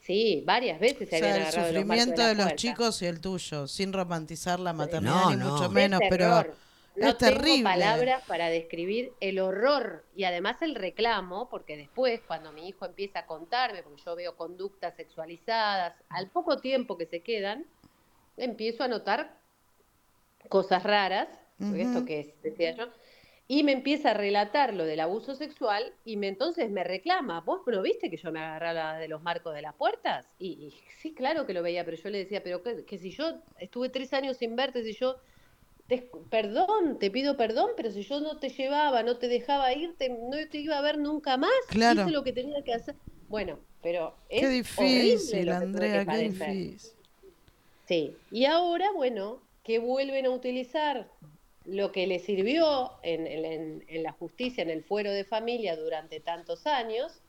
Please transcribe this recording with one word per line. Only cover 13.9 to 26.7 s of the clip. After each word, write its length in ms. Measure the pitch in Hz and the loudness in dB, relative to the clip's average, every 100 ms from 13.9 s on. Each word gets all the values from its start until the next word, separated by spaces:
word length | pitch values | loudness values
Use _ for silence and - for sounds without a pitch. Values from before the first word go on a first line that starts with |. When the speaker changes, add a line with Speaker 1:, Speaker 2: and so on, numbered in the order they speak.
| 147 | -16
Speaker 1:
yo 120 | - 170 | -10 -8
veo 200 | 175 165 | -8 -8
conductas 600 | 165 180 196 - 175 165 | -12 -8 -10 -6 -8 -8
sexualizadas, 1000 | 160 - 160 170 - 226 214 196 175 - _ | -16 -12 -12 -10 -2 2 2 2 -2 -6 _
al 200 | 175 190 | -8 -4
poco 300 | - 339 285 | -2 0 0
tiempo 400 | 262 269 247 185 | 2 0 0 -6
que 80 | 170 | -6
se 140 | 170 | -8
quedan, 440 | - 226 196 226 339 _ - _ _ _ _ - | -4 -4 -2 -6 -10 _ -20 _ _ _ _ -6
empiezo 460 | 254 226 220 226 | -6 -4 -4 -2
a 60 | 262 | -2
notar 500 | 226 - 220 311 - _ _ _ _ _ _ _ _ _ _ - | -2 0 0 0 -12 _ _ _ _ _ _ _ _ _ _ 0
cosas 340 | 190 190 180 | 0 4 2
raras, 460 | 202 208 190 190 277 - _ _ | 4 2 4 0 -2 -8 _ _
Speaker 2:
Ujú. 140 | 202 202 | -4 -2
Speaker 1:
esto 280 | 240 247 | 0 0
que 160 | - 151 | -2 -6
es, 220 | 147 - | -8 -8
decía 320 | 160 156 165 | -8 0 -2
yo, 120 | 165 - - - - _ _ _ | 0 -10 -12 -20 -20 _ _ _
y 160 | 277 | 2
me 100 | 302 | 4
empieza 380 | 262 262 294 294 | 2 2 2 2
a 40 | |
relatar 600 | 214 202 202 208 294 269 | 2 2 2 2 2 2
lo 100 | 202 | 2
del 160 | 160 156 | -2 0
abuso 340 | 160 208 226 | 0 -2 -6
sexual 580 | 269 302 - 247 208 240 - | -8 -8 -4 0 0 -2 -10
y 120 | - 214 | -8 -4
me, 120 | 202 | -4
entonces 420 | 196 302 339 233 | -2 -2 0 -2